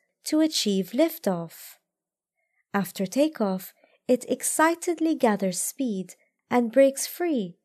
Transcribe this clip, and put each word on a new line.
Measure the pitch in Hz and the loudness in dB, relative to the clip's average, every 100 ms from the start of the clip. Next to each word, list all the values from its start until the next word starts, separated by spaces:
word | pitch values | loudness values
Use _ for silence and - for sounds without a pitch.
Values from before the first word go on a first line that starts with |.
| _ _ - | _ _ -2
to | 302 | 2
achieve | 311 311 208 190 185 | 2 2 0 0 0
liftoff. | 247 330 330 - 175 170 - - - _ _ _ _ _ _ _ _ _ | 0 0 0 -4 -4 -6 -14 -20 -20 _ _ _ _ _ _ _ _ _
After | 202 180 - 190 | -4 -4 -6 -4
takeoff, | 247 311 311 208 185 - _ _ _ - | 0 0 0 -2 -2 -8 _ _ _ 0
it | 254 - | 0 0
excitedly | 254 - - 320 339 - 320 320 277 | -4 -4 2 2 2 -4 -2 0 2
gathers | 233 202 190 180 | 2 2 -2 -4
speed | - - 262 190 180 - _ _ _ | -6 -4 -4 -4 -6 -14 _ _ _
and | 247 233 | 0 2
breaks | 247 269 269 - | 6 6 4 -8
free | - 349 277 185 - | -4 -2 0 -2 -8